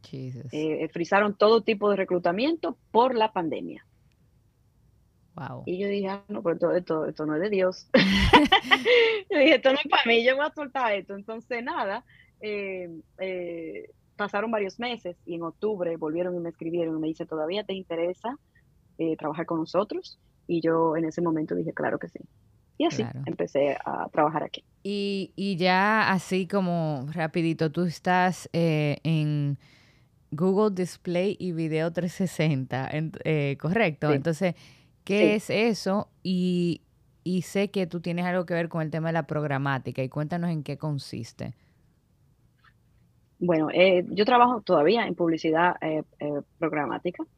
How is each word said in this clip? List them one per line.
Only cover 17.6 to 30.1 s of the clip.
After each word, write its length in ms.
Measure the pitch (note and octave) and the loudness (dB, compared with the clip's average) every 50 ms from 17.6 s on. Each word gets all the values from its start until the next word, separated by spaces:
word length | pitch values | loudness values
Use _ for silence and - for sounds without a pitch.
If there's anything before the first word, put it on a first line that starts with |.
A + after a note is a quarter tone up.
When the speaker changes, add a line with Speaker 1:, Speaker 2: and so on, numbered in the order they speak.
| G#3 | -4
Speaker 2:
te 100 | G3+ G3 | -6 -8
interesa, 640 | F#3+ F#3 _ E3+ E3 E3+ F3 F#3 - - A3+ C4+ - _ _ _ _ _ _ _ _ _ _ _ - | -8 -6 _ -4 -2 -2 -2 -4 -4 -8 -8 -8 -8 _ _ _ _ _ _ _ _ _ _ _ -4
eh, 180 | D#3+ E3 D#3+ | -2 -2 -2
trabajar 300 | - - D3+ D3+ D#3+ E3 | -2 -4 -6 -4 -4 -4
con 140 | - E3+ D#3+ | -4 -2 -4
nosotros?". 600 | D#3+ - - F3 G#3 - D#4 F4+ F#4 - - _ _ _ _ _ _ - | -4 0 0 -2 -2 0 -6 -10 -10 -12 -20 _ _ _ _ _ _ -4
Y 120 | F3 E3 | -4 0
yo 340 | D#3+ E3 E3 E3 E3 E3 D3+ | 0 2 2 2 2 2 0
en 100 | E3 E3 | 0 -2
ese 160 | D#3 D#3+ - | -4 -2 -2
momento 320 | F3 E3+ D#3+ D#3 D#3 - F3 | -2 0 0 -2 -2 -4 -4
dije, 200 | F3 E3 E3 - | -4 -4 -4 -6
"Claro 240 | - D3 - - - | -4 -4 -2 -4 -4
que 80 | - E3+ | -8 -10
sí". 120 | _ - - - _ _ _ _ _ _ _ _ _ _ | _ -16 -20 -20 _ _ _ _ _ _ _ _ _ _
Y 80 | C#4+ | -2
así 240 | E4+ C#4+ A#3+ - A#2 | 0 0 -2 -6 -6
Speaker 1:
Claro. 160 | - B2+ C#3 | -6 -10 -8
Speaker 2:
empecé 500 | B2+ - - - - - C#3 C#3 C#3+ C3+ - - | -8 -6 -6 -6 -2 0 0 2 2 0 -4 -6
a 240 | - - - - - | -6 -6 -6 -6 -4
trabajar 320 | - - D3+ - D#3 D3+ - | 0 2 2 2 2 -2 -4
aquí. 200 | - - - _ _ _ _ | -4 -10 -16 _ _ _ _
Speaker 1:
Y, 500 | _ G3 G3+ G3+ G3+ G3+ G3+ G3 F#3 - _ | _ -6 -4 -2 -2 -2 -2 -2 -4 -6 _
y 200 | - G3 G3+ G3 | -4 -2 -2 0
ya 540 | D#3 F#3 F3+ F#3 F#3 G3 G#3 A3 A3 G3+ - | 2 2 2 4 4 4 4 2 2 2 2
así 360 | F#3+ F3+ - - F#3+ F#3 F#3+ E3 | 2 0 0 0 -2 -2 -2 0
como 580 | - G3+ F#3 F3 F3 E3+ D#3+ D#3 D3+ C3+ B2 D3 | 0 0 0 0 0 0 0 -2 -2 -4 -6 -8
rapidito, 580 | D#3 F3 D#3+ D#3+ - F3+ E3 E3 D#3+ - E3 D#3+ | -4 -4 -4 -2 0 0 0 0 0 0 0 -2
tú 120 | D3 F3 F3+ | 0 0 -2
estás, 640 | F3 D3+ - _ F#3 F3+ F3+ F3+ F#3 F3 - - - - | -2 -2 -2 _ 2 4 4 4 2 2 -2 -8 -4 0
eh, 440 | E3+ E3+ E3 D#3 D3+ D3+ D3 C#3 - _ | 2 2 4 4 2 2 0 0 0 _
en... 540 | E3 D#3+ D#3 D3+ D3+ D3+ D3 C#3+ C#3+ C#3+ - _ _ - _ _ _ _ _ _ _ | 0 2 2 2 2 0 0 0 0 -2 -4 _ _ -20 _ _ _ _ _ _ _